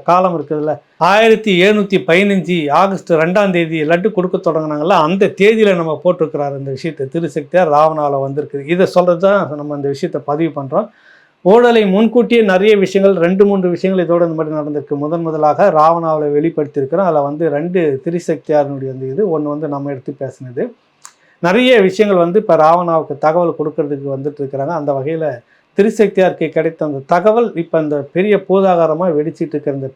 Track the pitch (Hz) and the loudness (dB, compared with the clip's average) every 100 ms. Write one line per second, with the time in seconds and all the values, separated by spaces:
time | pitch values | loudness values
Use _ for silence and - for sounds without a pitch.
0 | 160 180 185 165 139 151 151 139 _ - | 0 2 2 -2 -6 -6 -4 -6 _ -2
1 | 170 202 226 214 220 175 196 208 202 190 | 2 4 4 2 2 2 4 2 0 -2
2 | - 175 202 190 156 175 147 151 196 190 | 2 2 2 0 -2 -2 0 2 2 -2
3 | - 165 165 196 202 175 165 160 151 175 | 0 0 2 2 0 0 -2 -2 0 0
4 | 214 185 180 180 170 160 156 147 160 185 | 0 -2 -2 -2 -2 -2 -2 -4 0 2
5 | 156 196 185 156 202 220 208 175 165 147 | 2 2 0 2 2 4 2 2 -2 -2
6 | 180 175 151 147 143 139 139 135 165 151 | -2 0 -2 -4 -6 -6 -8 -8 -8 -8
7 | 135 165 170 151 139 175 170 147 156 156 | -6 -4 -4 -6 -2 0 2 4 2 2
8 | 147 139 135 139 139 139 139 175 185 180 | -2 -2 -4 -6 -8 -8 -4 0 2 2
9 | 175 170 190 202 139 147 147 147 139 139 | 2 2 2 2 -2 -8 -8 -6 -6 -4
10 | 170 147 139 151 165 143 135 165 220 _ | -6 -6 -4 -2 -4 -4 -6 -4 -4 _
11 | _ _ _ _ 175 226 240 233 202 190 | _ _ _ _ 2 4 6 4 2 2
12 | 226 240 196 233 214 185 208 208 190 196 | 2 2 2 2 4 4 4 4 2 2
13 | 196 185 170 190 202 196 180 175 190 190 | 2 2 2 4 2 2 0 0 -2 0
14 | 165 175 170 160 156 156 147 147 139 147 | 0 0 0 -2 -4 -4 -6 -6 -6 -6
15 | 147 170 165 156 151 135 196 156 156 170 | -4 -4 -4 0 0 2 2 4 4 2
16 | 165 156 147 147 160 156 143 143 135 170 | 0 -2 0 0 0 -2 -4 -4 -4 -2
17 | 185 156 139 151 165 143 175 185 160 135 | 0 0 -2 -2 -2 -2 -2 -2 -2 -2
18 | 170 170 175 151 - 147 139 139 131 131 | -4 -6 -4 -6 0 0 0 -4 -8 -8
19 | 131 143 208 156 147 147 156 143 143 135 | -8 -4 -2 -2 -4 -6 -6 -6 -8 -10
20 | - 139 131 - 127 123 233 - _ _ | -10 -10 -10 -12 -12 -8 -8 -10 _ _
21 | - _ _ - 170 214 254 240 185 190 | -20 _ _ -6 0 2 4 4 4 2
22 | 208 180 170 202 208 160 156 175 170 160 | 2 2 2 0 2 4 4 4 2 -2
23 | 143 139 156 165 170 160 151 151 143 143 | -2 -2 0 2 0 -2 -6 -4 -6 -6
24 | 139 135 143 143 139 139 139 170 147 139 | -6 -8 -8 -8 -8 -6 -6 -4 -4 -4
25 | 135 165 156 120 - _ _ - 214 214 | -4 -4 -4 -8 -14 _ _ -2 0 2
26 | 196 196 180 185 160 160 160 160 151 139 | 0 2 0 0 -4 -2 -2 -4 -6 -6
27 | 135 175 208 226 233 165 165 165 151 147 | -2 0 2 2 0 -2 -2 -2 -2 -4
28 | 139 170 208 196 - 190 190 175 160 156 | -4 -2 0 0 2 2 2 2 2 0
29 | 185 151 156 151 160 147 147 139 131 | -2 -2 -2 -4 -6 -4 -4 -6 -8